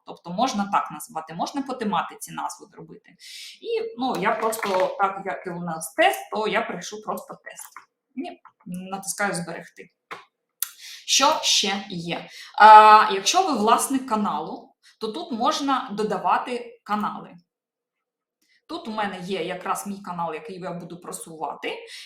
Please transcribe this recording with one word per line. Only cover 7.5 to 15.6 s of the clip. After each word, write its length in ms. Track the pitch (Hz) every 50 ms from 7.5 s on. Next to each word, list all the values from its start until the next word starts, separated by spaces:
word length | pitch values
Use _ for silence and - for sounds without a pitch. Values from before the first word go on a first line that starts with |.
| - - - - _ - - _ _ _ _ _ _
І 60 | 247 - - - - _ - _ _ _
натискаю 680 | 185 175 180 185 190 196 196 - - - - 202 196 180
«Зберегти». 560 | 170 170 165 175 180 175 - _ - - - _ _ _ _ - - - _ _ _ _ _ _ _ - - - - - - - - -
Що 340 | - - - 262 294 311 311
ще 440 | - - - - - 196 196 208 - -
є? 360 | 190 170 165 170 160 - - - - - - - - -
А, 500 | 208 220 214 214 214 214 214 214 208 - 196
якщо 340 | 196 196 - - 359 381
ви 60 | 339 285
власник 560 | 208 208 226 240 247 - - 269 262 - -
каналу, 600 | 220 214 208 185 156 151 160 180 240 - - - _ _ _ - _ _
то 80 | 226
тут 240 | 220 214 320 349 -
можна 580 | 247 214 240 285 311 302